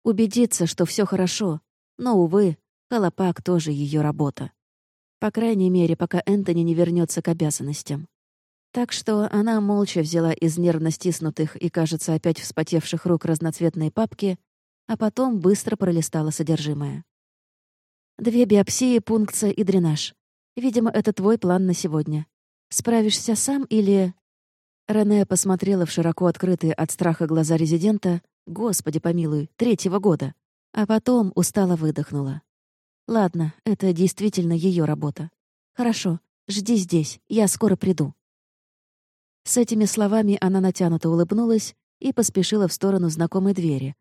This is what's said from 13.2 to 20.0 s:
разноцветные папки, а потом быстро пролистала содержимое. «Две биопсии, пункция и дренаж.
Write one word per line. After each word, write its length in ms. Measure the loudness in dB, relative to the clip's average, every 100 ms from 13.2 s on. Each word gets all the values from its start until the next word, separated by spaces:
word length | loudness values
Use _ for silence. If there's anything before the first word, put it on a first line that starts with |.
разноцветные 680 | 0 -2 -2 -2 -2 -2 -4
папки, 480 | -2 -4 -2 -4 -4 _ _ _ _ -10
а 120 | -4
потом 420 | -2 -2 -2 0
быстро 380 | 2 2 0 -2
пролистала 540 | 0 0 -2 -2 -4
содержимое. 720 | -2 -2 -2 -2 -6 -6 -10 -14 _ _ _ _ _ _ _ _ _ _ -6
«Две 260 | 0 2
биопсии, 560 | 6 6 4 2 2 2
пункция 520 | 2 0 0 -2 -2
и 120 | 0
дренаж. 500 | 2 2 2 0